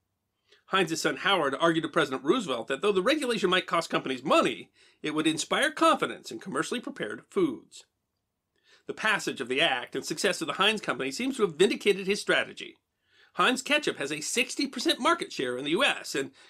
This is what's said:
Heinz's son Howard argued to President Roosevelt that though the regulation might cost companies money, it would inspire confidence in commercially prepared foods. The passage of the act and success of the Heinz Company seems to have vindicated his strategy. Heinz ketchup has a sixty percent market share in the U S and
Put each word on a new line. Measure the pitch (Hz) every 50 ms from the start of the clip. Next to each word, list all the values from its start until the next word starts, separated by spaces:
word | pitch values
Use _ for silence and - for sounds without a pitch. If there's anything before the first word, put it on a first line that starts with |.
| _ _ _ _ _ _ _ _ _ _ _ _ _
Heinz's | - - 190 185 160 160 147
son | - 156 135
Howard | - - 185 202 180 147 135 135 131
argued | 160 170 165 160
to | 156 -
President | - 170 151 131 131 123 127
Roosevelt | 151 180 262 196 143 127 117 117
that | - 135 135 -
though | 214
the | 196 185
regulation | 185 247 320 311 285 240 233 185 196 175
might | 180 185 -
cost | - 175 170 - -
companies | - 160 - 135 131 123 127
money, | 165 277 330 254 151 107 85 - _ _ _ _ _ _ -
it | - 151 151
would | 156 151
inspire | 156 156 151 - - 190 208 262 311
confidence | 302 - 330 320 294 - 151 120 110 - - -
in | 120
commercially | 110 - 190 - 156 160 - 233 247
prepared | - 277 - - - 107 113 131 -
foods. | _ - 196 175 139 110 - - _ - - - _ _ _ _ _ _ _ _ _ _ _ _ _ _ _ _ _ - _ _
The | - 139
passage | - - 220 202 175 - 151 127 117
of | 127
the | 117 131 139
act | 165 151 131 123 120 - -
and | 135 120
success | - 165 156 - 190 175 -
of | 160
the | 139 -
Heinz | - 190 214 220 196
Company | - 160 123 127 131 139
seems | 135 - 240 269 262
to | -
have | 208 180 151
vindicated | 147 190 226 262 - - 208 190 190 196
his | 185 202 196
strategy. | - - 160 135 110 107 104 - - - - _ _ _ _ _ _ _ _ _ _ _ -
Heinz | - 180 226 254 - -
ketchup | - 285 302 294 - -
has | - 143 135
a | 151 151
sixty | 151 - - 233 262 - - - 285
percent | 277 - 247 - 330 - -
market | 247 320 339 349 - - -
share | - 131 123 123
in | 127 143
the | 147
U | 165 214 277
S | - 143 101 - - -
and | 143 139 135 _ - -